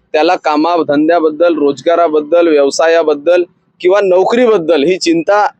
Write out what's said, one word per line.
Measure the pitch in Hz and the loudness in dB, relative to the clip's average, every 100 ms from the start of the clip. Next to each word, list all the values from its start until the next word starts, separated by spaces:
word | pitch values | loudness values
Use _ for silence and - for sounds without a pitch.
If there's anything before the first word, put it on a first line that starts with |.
| _ | _
त्याला | 156 165 185 | -2 0 0
कामाधंद्याबद्दल, | 160 151 165 175 147 147 156 170 156 151 175 | -2 -2 0 -2 -2 0 0 0 0 0 0
रोजगाराबद्दल, | 151 143 139 165 170 170 151 147 170 170 | 0 -2 -2 -2 0 0 -2 0 0 2
व्यवसायाबद्दल | 147 139 - 165 165 156 147 147 180 175 _ _ _ | 2 0 0 0 2 0 -2 0 0 -2 _ _ _
किंवा | 180 202 | 0 0
नोकरीबद्दल | 196 180 185 247 247 208 156 160 | 2 0 2 0 2 0 0 0
ही | 147 180 | 0 -2
चिंता | 170 165 151 208 202 | -2 -2 0 0 -2